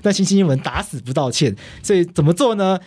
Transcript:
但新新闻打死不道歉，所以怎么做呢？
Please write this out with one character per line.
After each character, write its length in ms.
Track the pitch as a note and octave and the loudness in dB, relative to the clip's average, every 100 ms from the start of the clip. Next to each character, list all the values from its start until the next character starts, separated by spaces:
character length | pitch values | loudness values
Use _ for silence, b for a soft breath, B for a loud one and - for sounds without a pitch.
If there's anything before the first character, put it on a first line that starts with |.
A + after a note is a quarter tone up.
但 100 | G#3 | -2
新 120 | G3 F#3+ | 0 2
新 200 | G3 F3+ | 2 2
闻 120 | C3+ | 0
打 240 | C3+ C3+ | -2 -6
死 180 | G#3+ C3+ | -8 -10
不 120 | B2 | -6
道 180 | C3+ C3 | -2 -2
歉， 260 | - C#3 G2 B B | 0 -2 -2 B B
所 120 | - | 0
以 100 | F#3+ | 0
怎 200 | F3 - | 0 0
么 80 | D3+ | 2
做 240 | F3 C4 G#3+ | 2 0 0
呢？ 220 | F#3+ F#3 | 0 -2